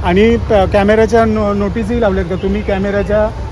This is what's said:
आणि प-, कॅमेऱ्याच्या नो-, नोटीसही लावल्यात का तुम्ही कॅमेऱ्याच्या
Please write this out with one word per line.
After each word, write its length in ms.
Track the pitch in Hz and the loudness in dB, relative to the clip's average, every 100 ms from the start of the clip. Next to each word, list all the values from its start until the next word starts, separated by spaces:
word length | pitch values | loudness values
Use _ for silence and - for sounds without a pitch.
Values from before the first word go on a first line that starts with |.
आणि 340 | 185 180 220 233 | 0 2 4 2
प-, 160 | - | 2
कॅमेऱ्याच्या 720 | 214 185 208 202 220 220 226 226 | 2 2 2 2 2 2 2 2
नो-, 280 | 214 208 | 0 -2
नोटीसही 480 | 202 202 196 214 240 | -2 -2 -4 -4 -2
लावल्यात 240 | 220 190 180 | 0 0 -2
का 100 | 185 | -4
तुम्ही 260 | 196 202 | -2 -4
कॅमेऱ्याच्या 800 | 208 196 202 202 190 208 214 - - | -2 -2 -2 -2 0 0 -2 -4 -10